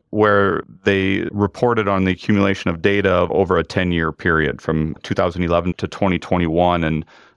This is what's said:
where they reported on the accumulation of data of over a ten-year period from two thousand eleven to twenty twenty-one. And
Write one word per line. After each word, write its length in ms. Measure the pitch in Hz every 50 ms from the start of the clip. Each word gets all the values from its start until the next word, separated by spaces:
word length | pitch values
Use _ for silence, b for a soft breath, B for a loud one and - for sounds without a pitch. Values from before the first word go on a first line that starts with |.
| _ -
where 540 | - 107 107 104 104 101 101 95 85 - - - - - -
they 380 | 104 98 98 95 95 98 92 85 80
reported 560 | - 101 101 98 - - - 120 117 113 104
on 160 | 101 98 95 95
the 80 | 92
accumulation 580 | 90 - - - 107 98 98 98 95 - - 98
of 120 | 87 82
data 280 | 82 101 101 101 98 95
of 220 | 90 87 87 85
over 260 | - 87 98 87 92
a 60 | 82 80
ten-year 480 | - - 98 92 90 87 85 80 80
period 500 | 76 - - 90 82 80 76 67 60 -
from 340 | - - 80 78 78 80 - - -
two 100 | - 95
thousand 300 | - 95 90 85 90 90
eleven 300 | 82 85 87 87 90 85
to 120 | - -
twenty 320 | 87 - - 104 95 90 87
twenty-one. 640 | - - 95 90 87 82 78 87 87 90 87 85 82
And 220 | 78 80 78 76 B B B B B B